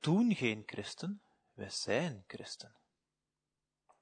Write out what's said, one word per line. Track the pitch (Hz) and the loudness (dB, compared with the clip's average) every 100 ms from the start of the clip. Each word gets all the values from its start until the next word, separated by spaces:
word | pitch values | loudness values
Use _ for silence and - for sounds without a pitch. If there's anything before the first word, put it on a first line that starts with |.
doen | 151 190 240 | 2 6 6
geen | 190 123 107 104 | 4 2 0 -4
christen, | - - - 175 208 _ _ _ | -6 -6 -6 -6 -8 _ _ _
wij | - 101 | -12 -8
zijn | - - 110 170 104 - | -4 0 2 2 -4 -10
christen. | - - - - _ _ _ _ _ _ _ _ _ _ _ _ _ | -10 -10 -12 -14 _ _ _ _ _ _ _ _ _ _ _ _ _